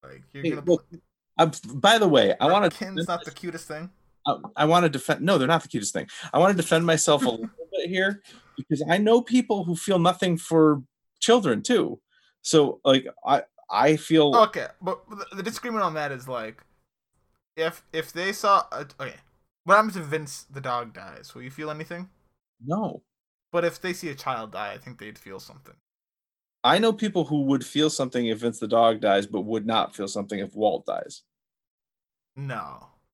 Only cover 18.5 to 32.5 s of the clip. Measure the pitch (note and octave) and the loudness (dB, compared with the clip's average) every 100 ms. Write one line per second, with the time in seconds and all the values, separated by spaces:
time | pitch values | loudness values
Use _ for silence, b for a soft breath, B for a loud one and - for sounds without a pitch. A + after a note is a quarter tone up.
18.5 | G3 - A#2 C#3+ _ C3+ - _ _ _ | 2 2 -8 -14 _ -14 -14 _ _ _
19.5 | _ - G3+ G#3+ F#3+ D3+ D#3 D3 - - | _ 2 2 2 -4 -6 -6 -8 -16 -18
20.5 | C#3 C3 B2 A#2 F#2 F#2+ - - A#2 B2+ | -14 -8 -6 -8 -14 -20 -20 -20 -18 -18
21.5 | C3+ D3+ D3+ D#3+ E3+ F#3 _ _ _ _ | -14 -12 -12 -12 -14 -16 _ _ _ _
22.5 | _ A#2 F3+ G3+ - _ _ _ _ _ | _ -6 -4 -4 -8 _ _ _ _ _
23.5 | F3 E3+ E3+ F#3 F3+ E3+ C#3 - B2+ A2 | -2 -2 -4 -10 -8 -10 -10 -8 -8 -8
24.5 | F#2 G#2 G#2 - A#2+ G#2 G#2 - F#2+ - | -10 -10 -12 -18 -18 -18 -18 -18 -18 -18
25.5 | - - _ _ _ _ _ _ _ _ | -20 -20 _ _ _ _ _ _ _ _
26.5 | _ B2 E3 A3+ A3 G#3+ F#3+ D#3+ D3 C3+ | _ 0 2 2 0 -2 -2 -2 -2 0
27.5 | C#3 A#2+ C#3 D3+ - C3 B2 A#2 A2 A#2 | 0 -2 -2 -2 0 -4 -2 -2 -2 -4
28.5 | A#2 A2+ A2+ A2+ A2 G#2+ G2 G2+ G#2 G#2 | -6 -2 4 4 4 2 2 0 -6 -4
29.5 | A2+ G#2 A2+ - - G2 G#2+ G2+ G#2 G2+ | -6 -2 -2 -2 -6 -8 -6 -6 -6 -8
30.5 | - G#2+ D2 - G1+ - - _ _ _ | -2 -2 -2 -6 -8 -8 -16 _ _ _
31.5 | _ _ _ _ _ _ _ _ - C#3 | _ _ _ _ _ _ _ _ -14 -10